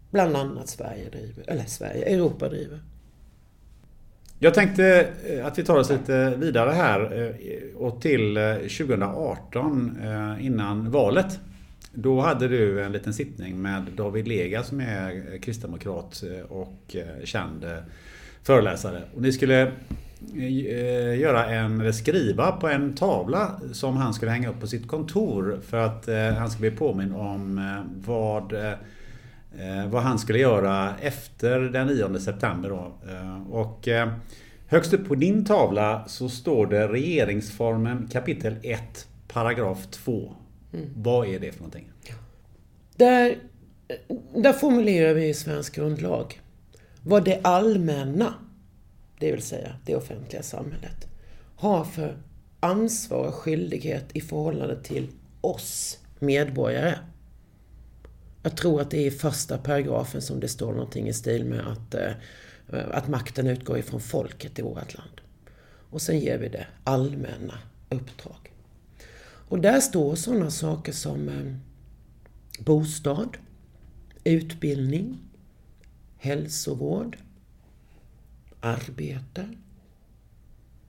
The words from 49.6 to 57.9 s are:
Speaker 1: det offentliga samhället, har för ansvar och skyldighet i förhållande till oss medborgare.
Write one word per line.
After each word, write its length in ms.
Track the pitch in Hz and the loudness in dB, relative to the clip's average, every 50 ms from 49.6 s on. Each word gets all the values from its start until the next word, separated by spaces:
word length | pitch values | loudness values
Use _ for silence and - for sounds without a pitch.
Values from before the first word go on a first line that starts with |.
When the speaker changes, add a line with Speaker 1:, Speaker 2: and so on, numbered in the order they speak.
| - - - 127 - | -10 -10 -12 -10 -6
Speaker 1:
det 100 | - - | -4 -4
offentliga 480 | - - - - - - - - - - | -4 -4 -6 -10 -12 -12 -10 -10 -10 -10
samhället, 640 | - - - - 147 156 - - - - - - - - - - - - - - - - | -10 -10 -10 -8 -8 -8 -8 -10 -10 -10 -10 -10 -12 -12 -14 -16 -18 -20 -20 -20 -20 -10
har 280 | - 190 208 196 165 156 | -4 0 2 2 2 0
för 340 | 160 - 165 156 143 131 - - - - - - - - - | -2 -6 -6 -6 -6 -6 -10 -14 -18 -20 -20 -20 -20 -8 -2
ansvar 680 | - 175 190 214 226 226 226 - - - 135 127 131 | 0 0 2 2 2 0 0 -4 -4 -4 -2 -2 -2
och 60 | - - | -2 -4
skyldighet 720 | - - 160 156 160 175 165 139 139 - 151 143 139 131 - - | -4 -4 -2 -2 -2 -2 -4 -4 -6 -4 -4 -6 -6 -6 -8 -8
i 80 | 151 | -8
förhållande 640 | - - 160 151 151 - 151 - - - - - - | -8 -6 -4 -4 -2 -2 -2 -2 -4 -4 -6 -8 -8
till 240 | - - 65 65 - - - - - - - | -6 -6 -6 -6 -6 -10 -16 -20 -20 -8 -4
oss 580 | - 185 - - - - - - - - - - - - - - | -4 -2 -2 -4 -8 -8 -8 -6 -6 -8 -8 -12 -16 -20 -8 -2
medborgare. 760 | 143 139 139 143 147 139 131 135 120 113 120 127 147 175 - - - - - - - - - - - - - - - - - - - - | 0 2 2 2 2 0 0 -2 0 0 0 0 0 0 0 -2 -6 -14 -20 -20 -20 -20 -20 -20 -20 -20 -20 -20 -20 -20 -20 -20 -20 -20